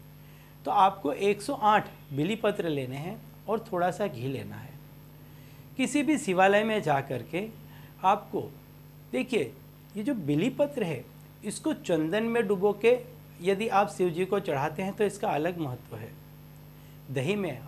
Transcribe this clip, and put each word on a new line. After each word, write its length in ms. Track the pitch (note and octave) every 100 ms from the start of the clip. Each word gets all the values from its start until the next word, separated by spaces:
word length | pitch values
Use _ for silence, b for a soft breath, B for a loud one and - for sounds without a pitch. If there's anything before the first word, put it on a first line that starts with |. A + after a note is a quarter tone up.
| - - B B B B
तो 60 | -
आपको 420 | G3+ F#3+ G3 D3+
एक 300 | - G3+ G3+
सौ 120 | -
आठ 340 | C#4 G#3+ G#3 - - -
बिली 240 | C#3 E3 A3
पत्र 320 | G#3+ G3+ E3+
लेने 280 | C#3+ B2 C3+
हैं 260 | E3 A3 - - -
और 160 | G#3+ A3
थोड़ा 180 | F3+ F3+
सा 160 | F3+ G3+
घी 220 | B2+ C3
लेना 280 | B2+ G#2 G#2
है। 140 | - - - - - - B B B B B -
किसी 260 | B3+ D4
भी 160 | C#4 D4+
शिवालय 460 | - F3+ F#3+ G3+
में 180 | A3 G#3+
जा 180 | D3+ C#3
कर 220 | B2+ B2+
के 260 | A2+ E3 A3 - - B B B
आपको, 460 | F#3 G#3 - G3 - - - - - - -
देखिए, 400 | B3 A#3+ G#3 A#2+ - - - - -
ये 60 |
जो 120 | A3
बिली 360 | A#3+ D3 D3 A#3
पत्र 320 | C4+ C#4+ C#4
है, 220 | F3+ C3 - - - -
इसको 280 | G#3+ G3 D#4+
चंदन 500 | - - E3 D#3+ G#3
में 240 | A3+ A#3 G3+
डुबो 260 | G3 G#3
के 260 | G#3 A3+ B3 - - - -
यदि 260 | F3 G3 A3
आप 200 | G3 G3+
शिव 220 | - F3+
जी 140 | D#3+
को 160 | F#3 G3+
चढ़ाते 420 | - C#3+ D3+ D#3
हैं, 140 | F#3+ G3
तो 80 |
इसका 240 | G#3 G3+ F#3+
अलग 300 | D3 E3 F3
महत्व 380 | D3 B2 - G#2+
है। 160 | A2+ - - - - - - B B B -
दही 260 | C3+ C3+ G#3
में, 220 | F3+ B2